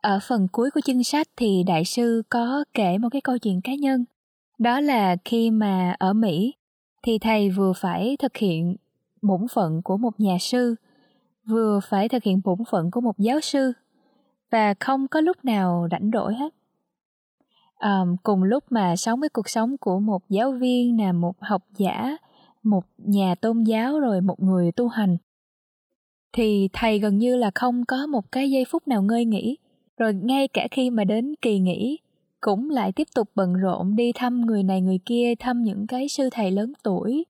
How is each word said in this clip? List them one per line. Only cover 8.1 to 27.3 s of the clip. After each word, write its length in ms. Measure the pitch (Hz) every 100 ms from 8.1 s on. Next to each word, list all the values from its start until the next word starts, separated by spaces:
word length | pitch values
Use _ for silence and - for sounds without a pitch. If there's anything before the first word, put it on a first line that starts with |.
| 277
thực 180 | 269 -
hiện 400 | 208 160 170 190 _ _ _ _
bổn 240 | 208 185 233
phận 280 | - 175 160
của 140 | - 196
một 240 | 240 214
nhà 160 | 214 180
sư, 340 | - 247 247 226 _ _ _ _ _ _ 220
vừa 320 | 220 220 202 -
phải 200 | 202 220
thực 140 | 254
hiện 180 | 214 190
bổn 140 | 196 180 233
phận 200 | 202 165
của 100 | 208
một 180 | 247 202
giáo 220 | 208 285
sư 320 | 302 285 262 240 _ _ _ _ _ _ _
và 240 | 226 214 202
không 280 | - 269 269
có 120 | 311
lúc 240 | 311 370
nào 440 | 262 214 185 175 170
rảnh 200 | - 202
rỗi 220 | 226 -
hết. 200 | 226 294 _ _ _ _ _ _ _ _ _ _ _ _
Ờm, 420 | _ 208 196 185 180
cùng 200 | - 196
lúc 220 | 185 254 -
mà 260 | 233 185 170
sống 240 | - 240
cái 80 | 294
cuộc 200 | - 202
sống 280 | - 226 269
của 220 | - 185
một 220 | 208 190 _
giáo 240 | 196 254
viên 440 | 254 254 247 247 233
nè, 160 | 202
một 240 | 175 175 185
học 220 | 202 202 _ -
giả, 400 | 196 - 247 311 _ _ _ _
một 220 | 220 196 - _
nhà 360 | - 202 190
tôn 300 | 175 226 233
giáo 360 | 220 220 240 302
rồi 200 | 269 196
một 220 | 185 -
người 300 | 190 185 175
tu 160 | 170 240
hành, 280 | 226 202 175 _ _ _ _ _ _ _ _ _ _ _
thì 360 | - 220 208 196
thầy 260 | - 226 214
gần 200 | 208 202
như 180 | 240